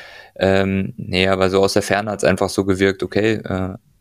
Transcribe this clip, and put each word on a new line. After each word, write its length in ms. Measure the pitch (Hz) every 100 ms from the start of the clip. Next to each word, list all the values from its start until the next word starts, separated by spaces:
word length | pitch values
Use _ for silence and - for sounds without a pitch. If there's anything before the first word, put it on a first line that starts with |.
| - - - -
Ähm, 580 | 95 95 95 95 95 -
nee, 320 | 101 92 95
aber 220 | 95 95
so 100 | 95
aus 100 | 98
der 100 | 107
Ferne 280 | - 101 107
hat's 140 | 101
einfach 240 | - 95 95
so 160 | -
gewirkt, 380 | 98 92 98 95
okay, 320 | 92 101 107
äh, 400 | 107 - 95 92 95 _ _